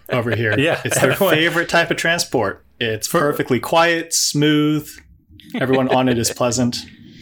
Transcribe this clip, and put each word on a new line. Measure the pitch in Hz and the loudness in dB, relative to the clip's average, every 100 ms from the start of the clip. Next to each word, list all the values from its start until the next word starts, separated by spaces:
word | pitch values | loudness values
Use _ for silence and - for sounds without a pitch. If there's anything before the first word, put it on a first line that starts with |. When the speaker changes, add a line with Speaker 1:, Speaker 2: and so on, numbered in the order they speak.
| - | -6
Speaker 1:
over | 127 117 110 | -4 -2 -2
here. | 110 107 | 0 0
Speaker 2:
<laughs> | |
Yeah, | 156 - | 0 -2
Speaker 1:
It's | - - | -2 0
their | 131 | 2
Speaker 2:
everyone | - 190 156 | 2 2 2
Speaker 1:
favorite | 165 165 170 | 2 0 0
type | 170 165 | 0 0
of | 170 | 0
transport. | 165 170 - 135 98 - _ - | -2 -2 -2 -2 -2 -6 _ -6
It's | 120 107 - | -4 -4 -2
Speaker 2:
For | 170 | 0
Speaker 1:
perfectly | 147 147 135 120 | 0 0 0 -2
quiet, | - 165 170 165 165 | 2 2 4 2 -2
smooth. | - - 147 151 151 151 151 151 - - - _ - - 247 | -4 -2 2 2 4 2 0 -6 -16 -20 -20 _ -20 -10 -4
Everyone | 127 131 127 | 0 2 2
on | 127 127 | 2 2
it | 117 | 0
is | 113 | -2
pleasant. | - 123 117 120 - - - - - | -2 -2 0 -2 -4 -12 -20 -20 -20